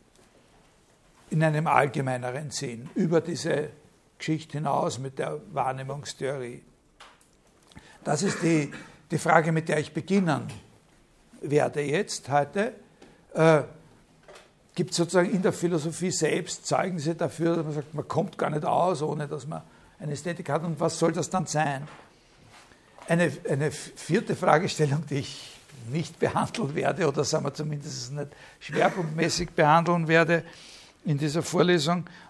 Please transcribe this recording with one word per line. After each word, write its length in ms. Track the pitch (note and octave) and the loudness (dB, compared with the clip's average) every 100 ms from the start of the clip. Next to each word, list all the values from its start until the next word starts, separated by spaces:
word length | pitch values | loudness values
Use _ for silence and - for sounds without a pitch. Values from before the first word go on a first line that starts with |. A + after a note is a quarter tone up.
| _ _ _ _ _ _ _ _ _ _ _ _ - | _ _ _ _ _ _ _ _ _ _ _ _ -4
in 120 | D#3+ | 2
einem 240 | D#3+ D3+ D#3+ | 2 2 4
allgemeineren 840 | C#3+ C#3+ C#3 C3 B2+ B2 B2+ D3+ | 4 4 2 -2 -4 -4 -8 -8
Sinn, 380 | - C3 A2+ B2 - | -8 -8 -10 -6 -2
über 260 | E3+ E3 | 2 2
diese 480 | D#3+ D#3+ D#3+ C#3+ D3+ - _ _ _ - | 0 -4 -2 -2 -4 -10 _ _ _ -10
Geschichte 420 | - D#3 D#3+ D3 | -4 -4 -4 -6
hinaus 400 | D3+ C3+ D#3+ A#2 | -2 0 0 -4
mit 200 | C3+ C3 | -8 -6
der 200 | C3+ D3+ - | -6 -6 -8
Wahrnehmungstheorie? 1120 | C3+ C3 C3 C3+ C#3+ B2+ - C3+ C#3 A#2+ C3+ - _ _ - - - _ _ _ _ _ - - - | -4 -2 -4 -6 -10 -10 -8 -6 -6 -8 -12 -20 _ _ -20 -20 -20 _ _ _ _ _ -20 -20 -10
Das 200 | - D3+ | -2 0
ist 180 | F#3+ - | 0 0
die, 300 | E3 D#3+ C#3 - - - - | 2 2 0 -6 -18 -20 -6
die 60 | D#3 | -2
Frage, 340 | E3 E3 D#3+ | 4 4 6
mit 180 | D#3+ E3 | 0 0
der 100 | D#3 | 0
ich 140 | D3 | -2
beginnen 540 | D#3+ - G3 F3 C3 A2+ - - - _ _ _ _ _ - | -4 0 2 4 0 -2 -12 -18 -20 _ _ _ _ _ -12
werde 400 | D#3+ D3 B2+ D3 | 0 2 2 0
jetzt, 480 | C#3+ D#3+ G#3+ - - | 0 0 -2 -6 0
heute. 440 | C#3+ C#3+ G#3 A3 - - _ - - - | 2 2 0 -2 -4 -18 _ -20 -20 -6
Äh, 280 | - D#3+ D3+ - - - - _ _ - - - _ _ - | 4 6 6 4 -10 -20 -20 _ _ -20 -20 -20 _ _ -4
gibt 180 | D3+ | -2
sozusagen 380 | - E3+ F#3 F3 | 0 2 2 4
in 100 | F#3 | 2
der 100 | F#3+ | 0
Philosophie 600 | - F3 F3 E3 D#3+ F#3 | 0 0 0 -2 -4 -2
selbst 540 | - D#3 A3+ E3+ - - | 0 0 0 -4 -8 -2
Zeugnisse 500 | C3+ F#3+ F3 C#3+ E3 | 0 0 -2 -4 -2
dafür, 420 | E3 - E3 E3+ | -4 -2 0 0
dass 80 | D#3 | -2
man 80 | |
sagt, 200 | D3+ D3 | -6 -6
man 140 | D3 - | -8 -4
kommt 300 | - G#3 - | -2 -2 -2
gar 120 | D3 | -2
nicht 160 | D3+ C#3 | -2 0
aus, 360 | B2 F3 D#3 | 2 2 0
ohne 260 | D3 D3 C#3+ | -2 -4 -6
dass 180 | D3+ C3 | -8 -8
man 160 | D#3 - - - - | -10 -12 -20 -20 -12
eine 140 | D#3 | -8
Ästhetik 360 | C#3+ F3+ E3+ E3+ | -6 -6 -6 -2
hat. 140 | D3 | -2
Und 160 | E3 D3 | -2 0
was 180 | E3 - | 0 2
soll 140 | E3 | 2
das 180 | E3 F3 | 2 0
dann 160 | F#3 D#3 | -2 0
sein? 420 | D3+ D3+ C3+ D3 - - _ _ _ - - - - _ - - | 0 0 -2 -8 -16 -20 _ _ _ -20 -20 -20 -20 _ -10 0
Eine, 240 | E3+ E3+ C3 - | 2 2 0 -2
eine 220 | C#3 D3+ | 0 -2
vierte 640 | - - - - E3 - - | -4 -12 -12 -2 0 0 0
Fragestellung, 680 | F3 D#3 D3+ - D3+ D3 E3 | 4 4 4 0 0 0 -2
die 60 | C#3 | -4
ich 420 | - - - - - C3 A#2 | -6 -10 -16 -20 -20 -18 -8
nicht 280 | D3+ D#3+ - | -6 -6 -2
behandeln 560 | - C#3+ D#3 - C#3+ D3 | -2 0 -4 -4 -4 -2
werde, 320 | C3+ C#3 D#3 | -2 0 0
oder 160 | C#3+ | 0
sagen 220 | C#3 D#3 C3+ | 0 -2 -4
wir 80 | |
zumindest 600 | - D3+ D3 D#3 B2+ A#2+ | -6 -6 -6 -8 -12 -10
nicht 160 | D3 C#3+ - - - | -8 -10 -14 -20 -20
schwerpunktmäßig 920 | - D#3+ F#3+ G3+ D#3+ D#3+ E3 - F3 | -6 0 2 0 -4 0 0 0 -2
behandeln 560 | - D3+ D#3+ E3+ F3 D#3+ | 4 6 6 6 2 4
werde 360 | E3 D#3+ E3+ D#3+ - - - - _ - | 4 6 2 0 -14 -20 -20 -20 _ -2
in 120 | C#3+ | 0
dieser 240 | D3+ D#3+ | 2 0
Vorlesung, 640 | - F3+ F3 F3 C#3+ F3 - - | 0 4 6 4 4 -2 -4 -14